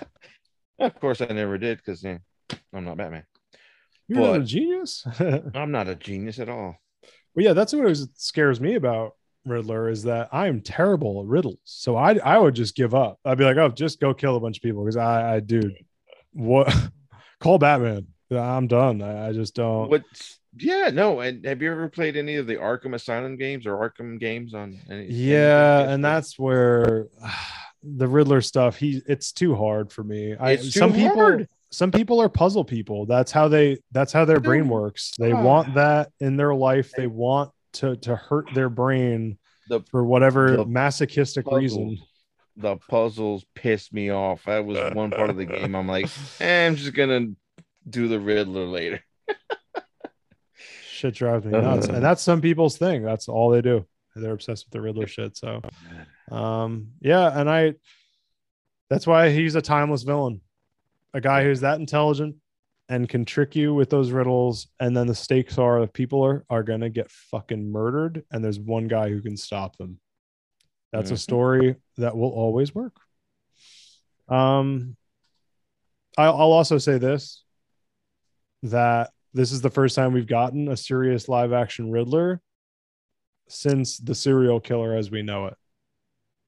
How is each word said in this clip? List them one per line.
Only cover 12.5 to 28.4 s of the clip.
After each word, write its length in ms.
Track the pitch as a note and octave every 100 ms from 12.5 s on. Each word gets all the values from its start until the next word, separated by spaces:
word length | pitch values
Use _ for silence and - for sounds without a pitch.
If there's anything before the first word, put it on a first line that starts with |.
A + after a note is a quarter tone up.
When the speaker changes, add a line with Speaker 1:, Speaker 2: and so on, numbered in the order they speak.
| A#2+
Speaker 2:
just 180 | G#2+
give 220 | - B2 B2+
up. 240 | C3 -
I'd 140 | C3+ C3
be 60 |
like, 120 | C3+ C3+
"Oh, 100 | D3+
just 320 | A#2 D#3 -
go 120 | C#3+
kill 220 | B2+ C#3
a 60 | B2
bunch 160 | A2+ A2
of 40 |
people," 200 | A#2 G#2
'cause 120 | G#2 A#2
I, 400 | A#2 A#2 A#2 A2
I, 40 |
dude, 360 | G#2+ A#2 G#2 F#2 _ _ _ - _
what? 420 | - A2+ C3 C3+ - - - _
<laughs> 300 | _ _ _
Call 180 | E3 C#3+
Batman. 500 | C#3+ C#3+ A#2 G#2 F#2+ _ _ B2
I'm 280 | A#2+ C3 B2
done. 360 | A#2+ C3 G#2+
I, 260 | G2+ G#2+ A2
I 40 |
just 220 | A2 G#2+
don't. 340 | - A#2 A2 A2+
Speaker 1:
What? 120 | D3 - - - - _ -
Yeah, 340 | E4 F#4+ F#4
no. 300 | C#3 G#3 C#3
And 240 | B2 B2
have 160 | C3 C3
you 80 | D#3
ever 160 | D#3+ D#3+
played 280 | E3+ D#3 D3
any 200 | D3 D3
of 100 | A#2
the 80 | A2
Arkham 380 | G#2 B2 C3
Asylum 420 | A#2+ - A#2 C3 C3
games 300 | C3+ C#3 A2
or 100 | G2+
Arkham 440 | A2 - A#2+ A2+
games 340 | A2+ A#2 A#2+
on 240 | A2 G2+ F#2+ -
any, 180 | G2 G2
Speaker 2:
Yeah, 720 | A#2+ C3 D3 D3 D3 D3 C#3+
Speaker 1:
anything? 160 | C3+
Speaker 2:
and 100 | C#3
that's 340 | D3 D#3 C#3+ -
where 680 | C3+ B2+ B2 A#2+ A#2 A2+ G#2+ _
<sighs> 640 | A2+ - - - - _
the 240 | D3 C3+ B2+
Riddler 340 | C#3+ C#3 C3+